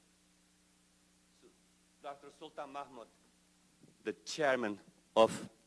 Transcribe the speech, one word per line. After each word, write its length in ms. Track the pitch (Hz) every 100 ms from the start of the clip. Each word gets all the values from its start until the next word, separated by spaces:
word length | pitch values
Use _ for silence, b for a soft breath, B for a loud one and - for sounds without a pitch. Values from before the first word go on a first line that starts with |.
| _ _ _ - _ _ _ - _ _ _ _ _ _ 117 - - - _ _
Doctor 260 | 143 143 143 -
Sultan 340 | 156 151 147
Mahmud, 340 | 139 139 127 110 - - _ _ _ _ _ - -
the 80 | - 104
chairman 540 | - - 147 127 110 101 - - - -
of 320 | 113 - - -